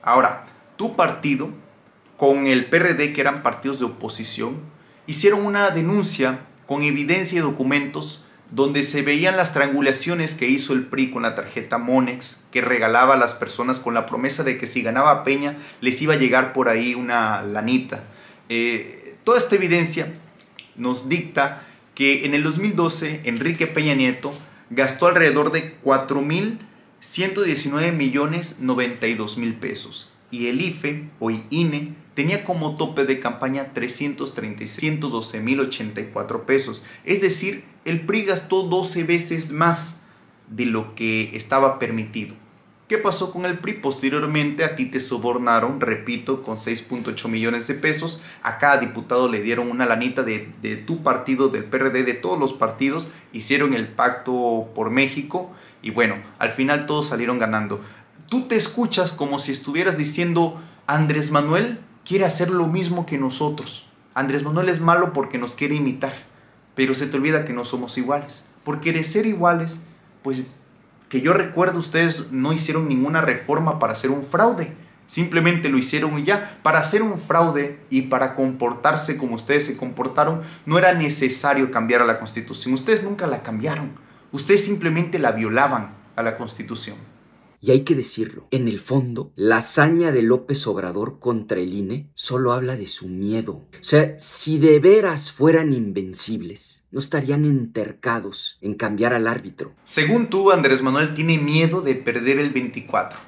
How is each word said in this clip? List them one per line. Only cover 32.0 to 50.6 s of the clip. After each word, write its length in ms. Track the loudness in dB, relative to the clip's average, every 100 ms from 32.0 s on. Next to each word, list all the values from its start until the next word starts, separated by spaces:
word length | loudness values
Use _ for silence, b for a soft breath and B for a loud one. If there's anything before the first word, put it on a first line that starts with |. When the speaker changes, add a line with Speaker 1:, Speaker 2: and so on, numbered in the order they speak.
| -12 -4
Speaker 1:
tenía 280 | -2 -2
como 320 | -2 -4 -4 -4
tope 300 | -4 0 0
de 140 | 0
campaña 540 | -2 -4 -4 -4 -6
trescientos 600 | -6 -8 -6 -6 -6 -8
treinta 300 | -8 -10 -10
y 40 | -12
ciento 420 | -6 -4 -2 -4
doce 300 | -4 -6 -6
mil 200 | -2 0
ochenta 420 | -2 -4 -8 -8
y 80 | -8
cuatro 340 | -8 -6 -6 0
pesos. 380 | 0 0 -10 B B
Es 180 | -2 0
decir, 420 | 2 0 -4 -8 -14 -12
el 180 | -4 -4
pri 220 | -2 -2
gastó 400 | 0 -2 0 0
doce 400 | 2 -2 -2 -4
veces 480 | 0 0 0 -6 -4
más 460 | 2 2 2 -4 -12 b b b b -16
de 160 | -4 -2
lo 300 | 0 -4 -4
que 400 | -2 0 -2 -6
estaba 400 | 0 4 4 2
permitido. 560 | -4 -4 -6 -8 -8 -12 -20 _ _ _ _
¿Qué 100 | 0
pasó 340 | 0 0 -4
con 140 | -4 -4
el 140 | -4
pri? 140 | -6
Posteriormente 880 | -6 -6 -2 -2 0 0 0 -2 0
a 120 | -2 -2
ti 100 | -4
te 140 | -4
sobornaron, 840 | -6 -4 -2 0 2 2 2 -2
repito, 600 | -2 -2 -4 -8 -4 -6
con 140 | -4 -8
seis 240 | -6 -8
punto 300 | -6 -8 -8
ocho 160 | -8 -6
millones 400 | -2 -2 -2 -4
de 80 | -2
pesos. 460 | -2 -2 -6 -10 B B
A 160 | -6 2
cada 200 | 4 4
diputado 500 | 2 -6 -2 2 2
le 140 | 0
dieron 280 | -2 -2 -2
una 160 | 0 0
lanita 380 | 2 0 -2
de, 260 | -4 -4 -8 -10